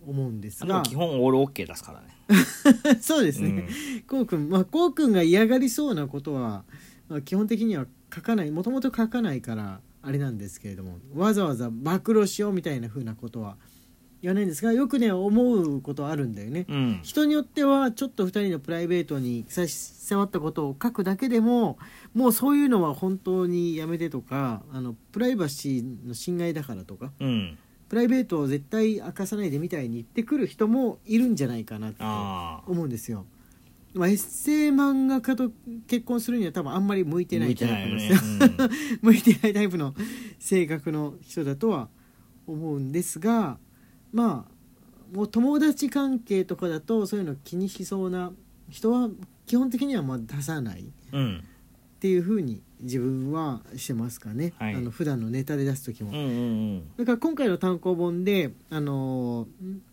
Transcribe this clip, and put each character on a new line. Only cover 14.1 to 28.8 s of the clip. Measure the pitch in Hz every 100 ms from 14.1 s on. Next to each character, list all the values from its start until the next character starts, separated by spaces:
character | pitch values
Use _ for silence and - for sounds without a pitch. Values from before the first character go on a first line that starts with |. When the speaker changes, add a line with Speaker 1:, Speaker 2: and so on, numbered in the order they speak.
| -
Speaker 1:
言 | 180
わ | 196
な |
い | 190
ん |
で | 151
す |
が、 | 226
よ | 233 269
く | 277
ね、 | 226
思 | 180 202 220 247
う | 220 160 139
こ | 143
と | 143 143
あ | 156
る | 127
ん |
だ | 101 104
よ |
ね。 | 160 180
Speaker 2:
う |
ん。 | 143 127 95
Speaker 1:
人 | 82 302 294
に |
よ | 302
っ |
て | - - 277
は | 277 262
ち | 240
ょ | 269
っ |
と | - 185
二 |
人 | 208 202
の | 160
プ | 139
ラ | 165
イ | 170
ベ | 175
ー |
ト | 160 139
に | 123 120 110
差 | - 175
し |
迫 | - - - - 196
っ | 196
た | 226
こ | 156
と | 160 143
を | 139
書 | 240
く | 240
だ | 185 190
け | 269
で | 233
も、 | 226 240 196 - - - -
も | 220 254
う |
そ | 220 269
う | 285
い |
う | 285
の | 220
は | 160
本 | 139 190 190
当 | 185 185 180
に | 175 170 160
や | 156
め | 170
て | 165
と | 131
か、 | - 135 131 107 -
あ | 131
の、 | 123 113 _
プ | 208
ラ | 247
イ | 233
バ | 151
シ | 143 143 127
ー | 127 120 120
の |
侵 | 117 - 175
害 | 170
だ | 156
か | 139
ら | 98 90
と | 98
か、 | 131 -
Speaker 2:
う | 135
ん。 | 117 90 78 _ - -
Speaker 1:
プ | 220
ラ |
イ | 240
ベ | 262
ー | -
ト | 165
を | 139
絶 | 143 143
対 | 220